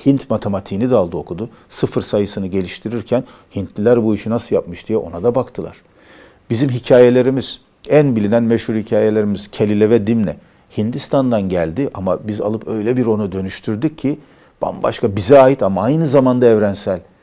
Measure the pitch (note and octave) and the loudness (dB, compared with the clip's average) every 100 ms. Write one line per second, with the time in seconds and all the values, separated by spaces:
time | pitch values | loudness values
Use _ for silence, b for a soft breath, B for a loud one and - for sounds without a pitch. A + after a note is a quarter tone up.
0 | C3+ C#3 - A2 - G2 - G2+ B2+ B2 | 0 0 0 -4 -2 -6 -4 -4 0 2
1 | F2 E2 D2 E2+ A2 b b - B2+ - | 2 -4 -8 -10 -10 b b -4 -4 -4
2 | - G#2+ G2 - F#2+ F#2+ F#2 - A2 A#2 | -2 -2 -2 -4 -6 -4 -6 -8 -8 -8
3 | G2 B2 B2+ B B - F#2 - G#2 B2 | -4 -4 -4 B B -10 -8 -2 2 2
4 | A2 G#2 A2 A#2 - G2 - F2 - A2 | 2 -2 -2 -6 -2 -4 -4 -10 -4 -4
5 | - E2 G#2+ A#2+ A#2+ - E2 - b b | -4 -4 -2 0 -4 -8 -12 -14 b b
6 | b b b b - A2+ C#3 B2 - B2+ | b b b b -6 -2 -2 -2 4 6
7 | B2 B2 B2 C3 - - _ _ - D3 | 6 6 2 0 -4 -10 _ _ 0 2
8 | D3 A2+ G2+ A#2 A2+ A#2 - A2 G2+ - | 4 2 2 2 2 0 0 -4 -2 0
9 | G#2+ G#2+ G#2 F#2+ - - G#2 G#2 G#2+ A#2 | 2 2 0 -4 -6 -4 0 2 4 2
10 | G2+ A#2 F#2+ D2 b b b - A3+ B3 | 2 0 -2 -6 b b b -6 -4 -6
11 | - - C3 A2+ F#2+ F2+ E2 F2 C#3 - | -2 0 0 0 0 -2 -2 -4 -6 -4
12 | F#2 F2+ A2 G#2 G#2 A2 F2+ A2 G#2 B2+ | -4 -4 -6 -6 -4 -6 -6 -4 -2 0
13 | A#2 G#2+ G#2 F#2+ F#2+ - - G#2+ D#3 D#3 | 0 0 -2 -6 -8 -8 -6 -4 -4 -4
14 | C3 D3+ b b b _ - F#2 B2 A#2 | -4 -6 b b b _ -8 -4 -4 -2
15 | A#2 G2+ F#2 C#3 C3 C#3 G2 F#2+ G#2+ D#3 | -2 -2 6 8 8 4 0 0 0 0
16 | D#3+ C3+ B2+ B2 B2 A2 G#2 F#2+ - F2+ | 2 4 4 4 4 4 2 -2 -6 -6
17 | b b | b b